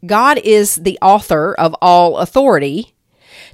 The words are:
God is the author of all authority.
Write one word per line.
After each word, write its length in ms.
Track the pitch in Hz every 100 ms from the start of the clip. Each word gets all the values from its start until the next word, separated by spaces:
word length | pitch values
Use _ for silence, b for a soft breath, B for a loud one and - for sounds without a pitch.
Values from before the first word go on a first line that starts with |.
God 340 | 175 208 262 294
is 380 | - 214 208 -
the 220 | 180 -
author 540 | 185 208 - 160 165
of 180 | - 165 160
all 380 | 180 175 175 -
authority. 760 | 175 262 277 175 139 156 226 _ _ B B B B